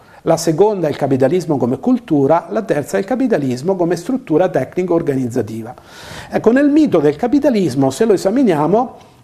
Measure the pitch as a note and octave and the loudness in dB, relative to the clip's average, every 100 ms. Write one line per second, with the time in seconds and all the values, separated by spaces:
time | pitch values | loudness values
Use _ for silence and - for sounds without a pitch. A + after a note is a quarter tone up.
0 | - - - E3 E3+ D#3 G#3 G3+ D#3 C3 | -20 -6 -2 0 0 2 2 2 -2 -2
1 | C#3 C3 C3 F3+ D#3+ C#3 B2 B2+ B3 B3 | -2 2 2 0 0 -2 0 -2 0 0
2 | - D3 C3+ E3 E3+ G#3+ G3 D3 C3+ G3 | 0 0 2 2 0 -4 -2 -4 -2 -4
3 | G3+ B3+ C4 E3 C3+ B2 E3 F#3 E3+ E3+ | -2 -2 0 0 -2 -4 -2 -2 -2 -2
4 | - C4 - D#3 F#3 D3 B2+ - F3+ E3 | -4 -6 0 0 2 -2 -4 -4 -2 0
5 | D3+ C3 B2 B2 G#2 A2+ A2 - - - | 0 -2 -2 -4 -6 -8 -12 -16 -20 -20
6 | - - - G3 G#3+ B3+ D4 D4 C#4 F3 | -18 -16 -6 -2 2 4 4 4 4 4
7 | D3 C#3+ B3 C#4 D4 G#3+ E3+ C3 C3+ - | 2 0 0 0 2 2 0 0 0 2
8 | A3+ F#3 F#3+ A#3+ A#3+ D3+ D#3 G#3+ B3 - | 2 2 2 2 2 2 2 2 0 -8
9 | - _ | -20 _